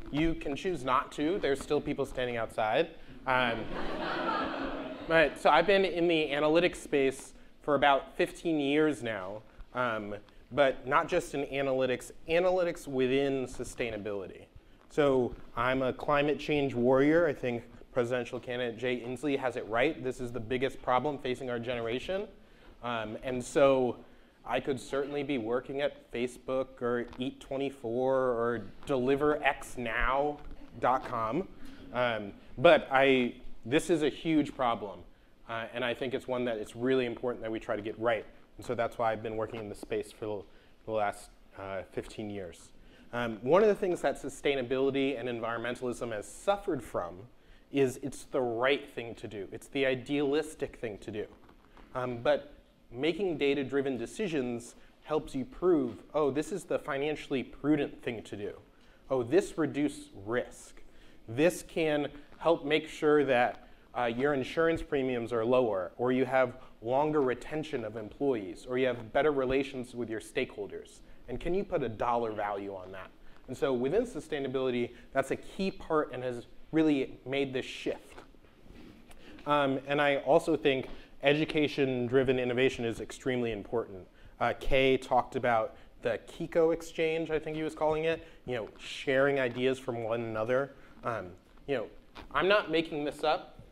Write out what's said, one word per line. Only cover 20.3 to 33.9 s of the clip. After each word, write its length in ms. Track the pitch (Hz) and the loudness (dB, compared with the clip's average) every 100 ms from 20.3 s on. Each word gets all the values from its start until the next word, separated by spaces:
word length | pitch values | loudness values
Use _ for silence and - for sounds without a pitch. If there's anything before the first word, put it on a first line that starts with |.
the 80 | 120 | -6
biggest 420 | 110 127 131 - | -4 0 0 -2
problem 360 | - 127 147 139 | 0 2 2 -2
facing 320 | 135 123 131 | -4 -4 -4
our 100 | 120 | -4
generation. 680 | 117 120 117 127 - 190 220 - - - - - | -4 -4 -2 -4 -2 -4 -6 -12 -20 -20 -20 -10
Um, 340 | 120 117 107 117 | -6 -4 -4 -6
and 200 | 135 127 | -6 -6
so 540 | 120 165 139 131 123 113 - - - _ | 0 6 6 6 2 -2 -10 -20 -20 _
I 160 | - 127 | -4 -4
could 200 | 135 127 | -2 -6
certainly 440 | - 135 143 143 | -4 -4 -2 -4
be 140 | 147 135 | -2 -2
working 440 | 110 127 - 135 | -2 -2 -4 -4
at 300 | 143 - - | -4 -4 -10
Facebook 720 | 120 123 - - 131 131 - | -4 -4 -6 -4 -4 -4 -4
or 240 | 120 120 117 - | -2 -2 -4 -6
Eat 200 | 127 135 | -6 -8
twenty-four 760 | - 135 139 139 113 117 131 131 | -6 -4 -4 -4 -4 0 2 2
or 480 | 127 117 117 117 98 - - | 2 2 0 -2 -6 -10 -2
Deliver 560 | 135 123 139 147 151 | 0 2 4 4 4
X 340 | 135 143 - 123 | 2 0 -4 -8
now 600 | 117 117 120 135 147 - - - - 120 | -4 0 2 2 0 -4 -10 -14 -14 0
dot 260 | 127 127 - | 2 2 0
com. 420 | 117 110 143 196 - - - - | -2 0 -2 -4 -8 -14 -14 -6
Um, 380 | 120 123 110 101 - - - | 0 0 0 -6 -12 -14 6
but 300 | 170 147 - | 8 8 6
I, 440 | 135 139 131 120 - - - 113 | 4 6 6 4 -2 -10 -8 0
this 240 | 151 | 0
is 140 | 160 | 4